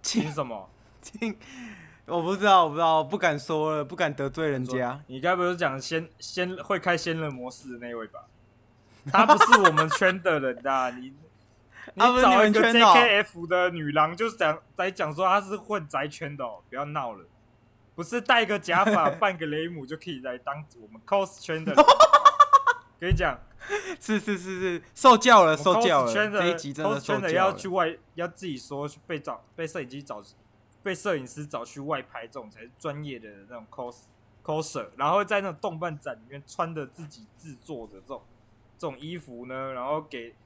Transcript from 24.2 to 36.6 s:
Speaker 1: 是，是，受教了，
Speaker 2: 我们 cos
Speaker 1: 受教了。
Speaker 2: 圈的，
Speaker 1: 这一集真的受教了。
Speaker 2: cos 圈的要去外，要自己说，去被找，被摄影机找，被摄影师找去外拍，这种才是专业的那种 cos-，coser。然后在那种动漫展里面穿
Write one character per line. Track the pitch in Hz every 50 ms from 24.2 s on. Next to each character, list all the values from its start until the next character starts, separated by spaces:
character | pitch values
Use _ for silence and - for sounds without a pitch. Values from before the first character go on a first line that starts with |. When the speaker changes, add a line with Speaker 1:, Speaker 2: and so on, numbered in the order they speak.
| 202 214 202 180
Speaker 1:
是， | 175 190 190 180
是， | 185 185 175 170 - _ _
受 | - - 262 247 226
教 | 233 247 240 208 180
了， | 160
Speaker 2:
我 | 156 147
们 |
cos | 147
Speaker 1:
受 | 190 180 220
教 | 233 220 165 143 127
了。 | 120
Speaker 2:
圈 | 113 196 214 214
的， | 202 208
Speaker 1:
这 | 175 175
一 | 170
集 | 165 160 143 139
真 | 143 156
的 | - - 143
受 |
教 | 135 - 208
了。 | 208
Speaker 2:
cos |
圈 |
的 | 196 175 160
要 | 180 190 196 -
去 | - - 196
外， | 180 185 175 160 170 - _ _ _
要 | 165 170 175
自 | 170 - 190
己 | 180 143 127
说， | - - 143 139 143 147
去 | - - _
被 | - 175 147
找， | - - 123 113 _ _ _
被 | - 165 156
摄 | 156 185
影 | 139 123
机 | 131 143
找， | 139 - 123 104 101 - _ _ _ _ _ _ _ _ _ _
被 | _ 202 185
摄 | 175 - 208 180
影 | 143 131 123
师 | - 147 147
找 | 147 - 123 117
去 | - - 143
外 | 139 147 156 135
拍， | 127 _ - 127 113 113
这 | -
种 | 135 117 107
才 | 104 113
是 | 113 120 127 _
专 | - 160 143 147 151
业 | 147 131 117
的 | 110 107 104 98 98 101
那 | 123
种 | 117 110 110
cos-，coser。 | - - 127 120 120 - - _ _ _ _ _ _ _ _ - 151 156 160 156 - 143 110 - _ 123
然 | 139 147
后 | 170 202 202
在 | - 214 202
那 | 196 196
种 | 160 147
动 | - 202 170 160
漫 | 175 175 156 143
展 | - 147 123
里 | 110 113 120
面 | 139 143 139 -
穿 | - -